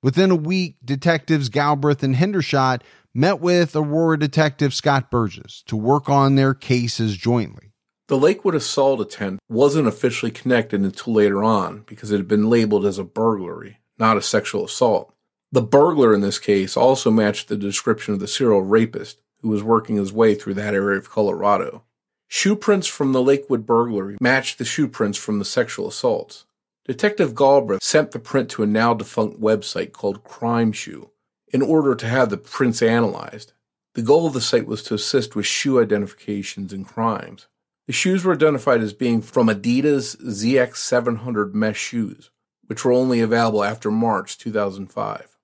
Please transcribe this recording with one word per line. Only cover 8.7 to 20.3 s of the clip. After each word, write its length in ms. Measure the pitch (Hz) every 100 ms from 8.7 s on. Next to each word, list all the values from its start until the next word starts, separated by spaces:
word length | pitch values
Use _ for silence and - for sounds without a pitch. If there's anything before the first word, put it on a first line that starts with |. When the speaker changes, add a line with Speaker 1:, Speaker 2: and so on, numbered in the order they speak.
| - 139 131
Speaker 2:
attempt 400 | 101 - 101 95 _
wasn't 380 | 113 143 151 123
officially 460 | - 123 120 117
connected 480 | 113 131 120 113 104
until 320 | 98 - -
later 320 | 110 104 98
on 400 | 110 107 90 104 -
because 240 | 107 110
it 60 | 104
had 100 | 92
been 240 | 104 107
labeled 340 | 117 110 104
as 140 | 101 95
a 60 |
burglary, 760 | 92 - 110 107 87 82 98 - _ _
not 200 | 113 107
a 60 |
sexual 420 | - 110 - 107
assault. 500 | 104 - 123 101 - _ _ _ _
The 100 | 135
burglar 500 | 113 139 160 160 120
in 80 | 104
this 200 | 101 98
case 360 | - 101 95 -
also 340 | 120 131 123
matched 380 | 110 104 101 -
the 80 | 107
description 560 | 101 98 - 113 -
of 80 | 101
the 60 | 98
serial 360 | - 123 101
rapist 580 | 95 110 113 117 - - _ _
who 100 | 113
was 120 | 107
working 340 | 107 113 110 107
his 160 | 98
way 220 | 104 110